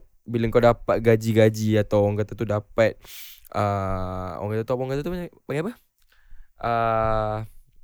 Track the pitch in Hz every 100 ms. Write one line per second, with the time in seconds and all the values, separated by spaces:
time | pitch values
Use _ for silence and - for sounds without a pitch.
0 | - _ - 117 113 120 120 117 - 101
1 | 113 110 113 110 110 110 110 107 101 104
2 | 104 104 104 98 110 104 - - 110 -
3 | - - - - - - 104 101 95 95
4 | 92 92 90 - 104 110 113 127 131 139
5 | 156 180 170 _ - 139 185 - _ _
6 | _ _ _ - - _ - 117 113 113
7 | 110 110 107 107 110 - _ -